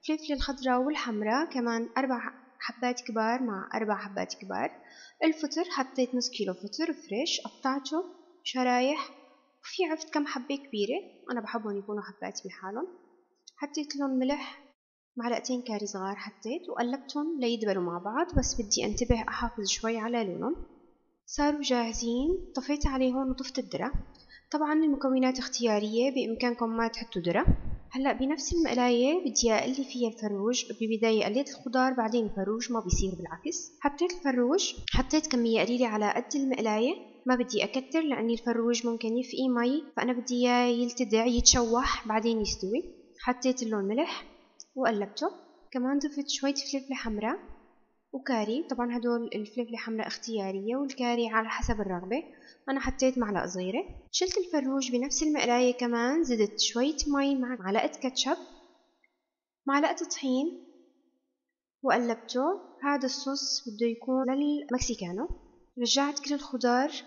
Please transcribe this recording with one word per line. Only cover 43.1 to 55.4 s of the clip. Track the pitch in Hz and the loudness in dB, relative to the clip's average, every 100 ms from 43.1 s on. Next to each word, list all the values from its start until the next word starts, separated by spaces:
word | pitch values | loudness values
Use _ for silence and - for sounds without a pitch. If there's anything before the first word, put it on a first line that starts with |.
| - | -8
حطيت | - 254 262 254 | -2 0 2 0
له | 226 214 | 0 -2
الملح | 196 226 339 - - - _ _ - | 0 0 0 -2 -10 -20 _ _ -16
وقلبته. | - 254 214 202 - 320 - - _ - | 0 2 2 -2 -2 -4 -4 -20 _ -8
كمان | 262 247 285 | -2 0 2
ضفت | 294 285 285 | 0 -4 -4
شوية | - 269 | -2 0
فلفلة | 277 - 277 269 262 | -2 -2 -6 -4 -6
حمراء | 233 208 214 349 - - - _ _ _ _ | -4 -2 -2 -4 -8 -18 -20 _ _ _ _
وكاري، | 269 269 240 214 240 330 | -10 -2 0 0 -2 -2
طبعًا | 240 240 240 | -2 -2 0
هدول | 240 240 233 | 0 0 -2
الفلفلة | 202 208 - 233 226 | -6 -6 -4 -4 -6
حمراء | - 220 - | -4 -4 -4
اختيارية | - - 220 190 196 202 254 | -6 -4 -4 -2 -4 -2 -2
والكاري | 285 - 247 240 233 | -2 -2 0 0 2
على | 220 220 | 0 0
حسب | - - 214 | -2 0 0
الرغبة. | 196 180 185 247 - - - - - | 0 -2 -2 -4 -4 -16 -20 -16 -4
أنا | 269 | -2
حطيت | 262 262 262 262 | -2 2 2 4
معلقة | 220 190 170 | 0 0 -2
صغيرة. | 185 185 226 392 - - | -2 -2 -2 -6 -10 -6
شلت | - 370 381 | -2 0 0
الفروج | 349 311 262 269 254 | 0 0 0 0 0
بنفس | 240 269 - | 0 0 0
المقلاية | 311 294 | 2 2